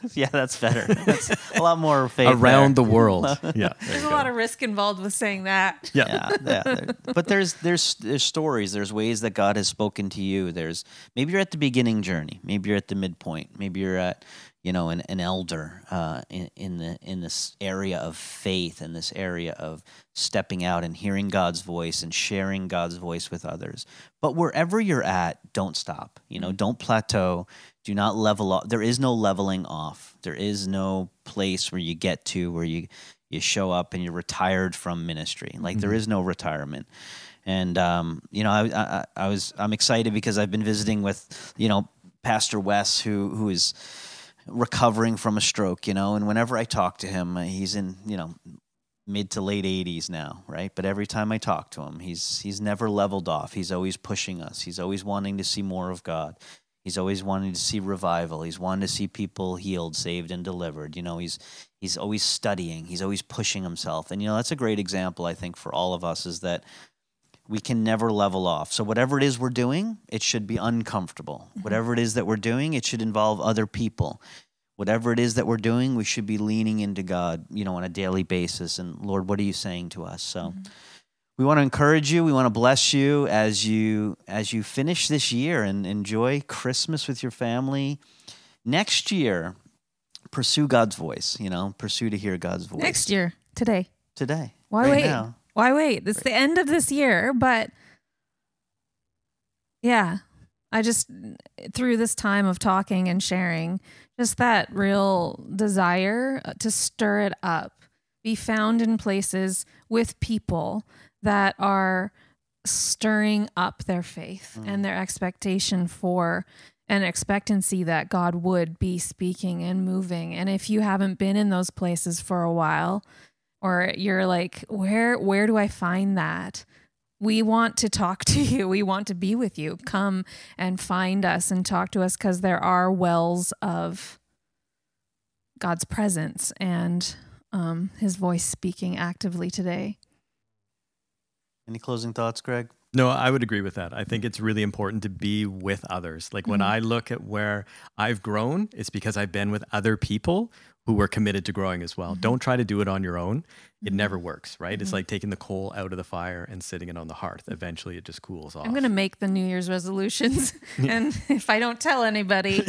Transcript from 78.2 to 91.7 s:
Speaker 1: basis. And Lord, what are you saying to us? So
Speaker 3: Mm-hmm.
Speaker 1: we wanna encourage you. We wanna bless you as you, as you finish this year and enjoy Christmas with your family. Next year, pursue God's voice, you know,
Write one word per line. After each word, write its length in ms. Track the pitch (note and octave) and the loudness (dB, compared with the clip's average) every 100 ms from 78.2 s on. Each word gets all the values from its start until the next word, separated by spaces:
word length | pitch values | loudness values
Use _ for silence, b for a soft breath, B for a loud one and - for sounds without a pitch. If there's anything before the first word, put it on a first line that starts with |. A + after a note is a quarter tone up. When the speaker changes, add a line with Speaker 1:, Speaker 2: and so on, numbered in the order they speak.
Speaker 1:
basis. 560 | F2 F2+ F2 - E2+ - | 0 0 -2 -4 -6 -6
And 260 | F2+ - G2+ | -8 -8 -4
Lord, 220 | G2 F#2+ | -2 0
what 100 | G2+ | 0
are 60 | |
you 80 | G2+ | 0
saying 360 | F2+ G2 F2 F2 | -2 -6 -6 -8
to 160 | F#2 F2 | -10 -10
us? 180 | F2 | -10
So 160 | - F2+ F#2 F#2 | -8 -6 -8 -8
Speaker 3:
Mm-hmm. 60 | F#2+ B B B B _ _ - | -14 B B B B _ _ 0
Speaker 1:
we 40 | C3+ | 6
wanna 160 | D3+ | 6
encourage 480 | C3+ - D3 D#3 C#3+ | 6 6 6 6 6
you. 140 | E3+ | 4
We 80 | E3 | 6
wanna 180 | C3+ B2+ | 6 4
bless 440 | A2 B2 C3 - | 6 6 6 4
you 340 | C#3+ C#3 D3 C#3 | 4 4 4 4
as 400 | G#2+ G#2+ G2+ G#2+ | 4 4 2 2
you, 480 | A2 A2 G#2+ G#2+ - - | 2 2 2 0 -4 -6
as 240 | G2+ G#2+ | -4 -2
you 100 | A2+ | -4
finish 460 | G2+ - D3 F3 - | -4 -2 0 0 2
this 240 | D3 - | 2 2
year 300 | A#2+ D3 D#3+ | 0 2 2
and 220 | G#2 G2 F#2+ | 2 0 -2
enjoy 560 | G#2 G2 A2 B2 C#3+ - | -4 -2 0 2 0 -4
Christmas 580 | - B2+ B2+ - D#3+ - | -6 -2 -2 -2 -2 -4
with 140 | B2 | -6
your 100 | B2+ | -6
family. 680 | - A#2+ A#2+ C3+ C#3 C#3 C#3+ B B B B B B | -4 -2 0 0 0 -2 -4 B B B B B B
Next 480 | A2+ D3+ G#3 - - | 0 0 2 0 0
year, 440 | G3 B2 F2+ E2 - _ _ _ _ _ - - | 2 2 2 -2 -8 _ _ _ _ _ -20 -10
pursue 360 | - A#2+ - D3 | -4 0 2 4
God's 280 | B2 A2 - | 6 4 0
voice, 420 | D#2+ - - - | -6 -4 -4 -4
you 120 | G2 | -4
know, 260 | F2+ G2 | -2 -4